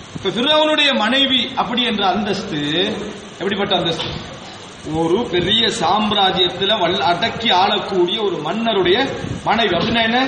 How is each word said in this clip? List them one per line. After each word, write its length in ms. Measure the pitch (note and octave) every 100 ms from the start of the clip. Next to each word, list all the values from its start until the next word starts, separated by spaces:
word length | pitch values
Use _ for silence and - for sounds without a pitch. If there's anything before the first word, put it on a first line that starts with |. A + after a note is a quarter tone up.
| - -
இப்ப 140 | F#3+
ஃபிரௌனுடைய 680 | F#3+ C4+ D#4 D#4 D4+ C#4+ A#3
மனைவி 540 | G#3+ C4+ C4+ B3+ A3 -
அப்படி 280 | F#3+ A#3+
என்ற 220 | A#3+ G#3 G3+
அந்தஸ்து 540 | F#3+ G#3 G3 - D#3 D3 D#3 G3+ G#3+ - - -
எப்படிப்பட்ட 420 | - F#3 G3+ G3+ F#3
அந்தஸ்து? 340 | E3 - - - - - - - - - D3
ஒரு 340 | D#3 E3 F#3+ A#3+
பெரிய 360 | F3 F3 G3+ G#3+
சாம்ராஜ்யத்துல 1080 | - E3 G3+ G#3+ G3+ F#3+ F3+ F3+ F3 F#3+ A3
வல்-, 220 | F3 F3
அடக்கி 500 | E3 F3 A3+ - A3+
ஆளக்கூடிய 720 | F3+ G3+ G3+ - F#3+ F3 G#3+
ஒரு 140 | G#3 E3
மன்னருடைய 600 | D3+ G#3 A3+ G3+ F3 G#3 C4+ - - -
மனைவி. 320 | E3 G#3+ G#3+ E3+
அப்படின்னா 280 | A3+ A#3
என்ன? 160 | A3+ B3